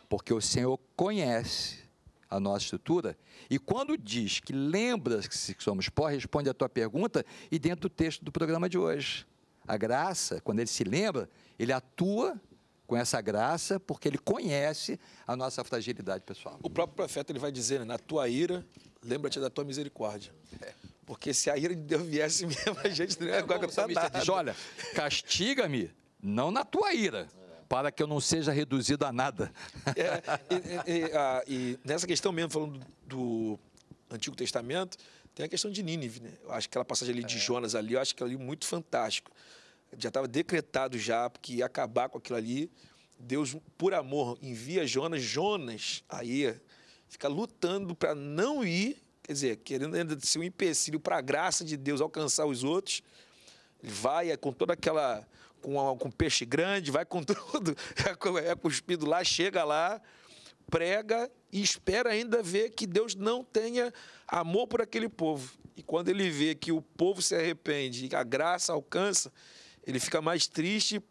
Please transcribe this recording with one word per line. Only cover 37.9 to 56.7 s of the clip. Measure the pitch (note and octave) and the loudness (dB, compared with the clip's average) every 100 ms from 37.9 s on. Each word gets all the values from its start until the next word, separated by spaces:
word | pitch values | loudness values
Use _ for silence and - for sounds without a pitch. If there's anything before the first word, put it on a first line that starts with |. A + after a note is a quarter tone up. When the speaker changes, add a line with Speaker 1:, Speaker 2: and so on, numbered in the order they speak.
Speaker 2:
eu | B2+ | 0
acho | C3+ - | 0 -2
que | |
ali | B2 C3+ | -4 -4
muito | B2+ D#3+ - | -6 -6 -4
fantástico. | F3 - B2 A2 - - - - - - _ _ C3+ | -4 -2 0 0 -2 -6 -18 -20 -20 -20 _ _ -8
Já | A#2 | -2
tava | C3+ C3 | 0 0
decretado | C3+ E3 E3 - C3+ C3+ A#2+ | 0 0 0 0 0 0 -2
já | G#2 A#2 A#2+ - | 0 2 0 -4
que | - A#2+ | -6 -2
ia | B2 | 0
acabar | - A#2+ A#2 B2+ | -2 -2 0 0
com | C3 | -4
aquilo | - A#2 | -6 -4
ali. | A2+ C3 E3+ - - _ _ - | -2 -4 -4 -10 -20 _ _ -20
Deus, | A#2+ C#3 C3+ D3+ - - | -4 -2 -2 -6 -14 -2
por | F#3 | 0
amor, | F3 C3 C#3+ A#2+ A#2+ | 2 2 0 0 -2
envia | C3+ A2+ B2+ F3+ D3 | -8 -8 -2 0 2
Jonas. | B2+ E3 D#3 | 2 0 0
Jonas | A2+ B2+ G3 G3+ B2 G#2+ - - - | -2 0 0 0 -4 -6 -6 -6 -8
aí | - A#2+ C3 C3 - - - - - _ | -8 -2 2 2 0 -10 -20 -20 -20 _
fica | - C#3+ | -6 -2
lutando | D3+ A#3 - F3 G3 F#3 E3+ | -2 -4 0 0 0 -4 0
pra | D#3+ | 0
não | D3+ C#3+ D#3 B3 D4 G3 | 0 -4 0 0 2 2
ir, | E3+ A3+ - _ _ | 2 0 -2 _ _
quer | - | -8
dizer, | C#3 C3 G#2+ | -2 0 -2
querendo | - C3 D3+ E3+ | -4 -4 0 -2
ainda | E3 D3 | -2 -2
ser | - D#3 | 0 0
um | |
empecilho | F3+ - F3+ C#3+ - D3+ | -2 0 0 2 0 -2
pra | - E3+ | 0 0
graça | C3 D3 F#3 - | 2 2 2 0
de | D#3+ D3 | -2 -4
Deus | C#3 C#3 | 0 0
alcançar | D#3+ D#3 D3 D3+ D3+ | 0 0 0 2 2
os | B2 C#3 | 0 0
outros. | F3+ F#3+ - - - - - - - _ _ | 0 0 -4 -8 -20 -20 -20 -20 -20 _ _
Ele | - | -10
vai, | G2+ B2+ D#3+ F3 | -2 2 2 2
é | C#3+ | 0
com | C#3 | -2
toda | B2 F#3 | 0 2
aquela, | E3+ E3+ D#3 C3+ G#2+ - - - _ | 2 2 2 2 -2 -8 -20 -20 _
com | C#3 C#3 | -4 2
a, | C#3 B2+ | 2 0
com | C3+ | -2
peixe | - D#3+ - | 2 2 2
grande, | A#2 C#3+ F#3 | 2 2 4